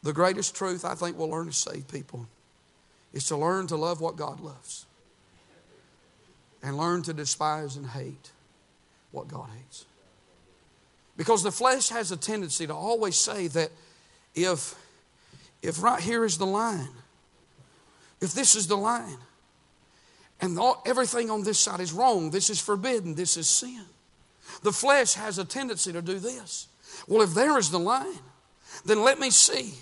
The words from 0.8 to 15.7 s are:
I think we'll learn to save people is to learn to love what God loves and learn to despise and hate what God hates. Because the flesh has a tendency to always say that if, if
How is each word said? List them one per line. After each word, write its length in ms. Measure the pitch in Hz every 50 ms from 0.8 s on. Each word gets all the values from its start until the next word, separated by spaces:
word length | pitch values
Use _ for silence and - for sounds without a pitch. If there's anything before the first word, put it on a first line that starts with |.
| -
I 100 | 175 -
think 220 | 165 175 170 175
we'll 140 | 165 160 156
learn 160 | 160 165 165
to 60 | 165 143
save 340 | - - - - - 139 -
people 380 | - 143 139 - - 123 117 113 _ _ _ _ _ _ _ _ _ _ _ _ _ _ _ _ -
is 120 | 139 135 -
to 100 | 160 143
learn 300 | 151 170 185 190 190 156
to 80 | 160
love 260 | 151 156 170 175 156 160
what 140 | 165 -
God 220 | - 151 156 - -
loves 460 | - 151 135 123 - - - - - _ _ _ _ _ _ _ _ _ _ - _ _ _ - _ _ - - _ _ _ _ _ _ _ _ _ _ _ _ _ _ _ _ -
and 140 | 139 139
learn 240 | 143 160 170 175 180 160
to 100 | 165 160
despise 640 | 151 151 139 - - 156 151 151 156 151 143 135
and 100 | 143 143
hate 440 | 127 113 135 131 - 139 - _ - _ _ _ _ _ _ _ _ _ _ _ _ _ _ _ _ -
what 160 | - - -
God 200 | - - - 117 107
hates. 300 | 117 131 _ - - - _ _ _ _ _ _ _ _ _ _ _ _ _ _ _ _ _ _ _ _ _ _ _ _ _ _
Because 260 | - 165 185 226 208 170
the 80 | 202
flesh 380 | - - 226 254 254 269 - -
has 240 | 226 233 220 165 185
a 60 | 156
tendency 480 | - - 214 214 190 160 135 - 170
to 80 | 147 151
always 420 | 151 175 208 233 226 220 196 170
say 300 | - - 214 208 208 185
that 240 | 165 135 165 160 160 - - - - - _ _ _ _ _ _ _ _
if, 400 | 160 175 180 180 147 - - - - - - _ _ _ _ _ _ _ _ - - - - _ _ -
if 200 | 180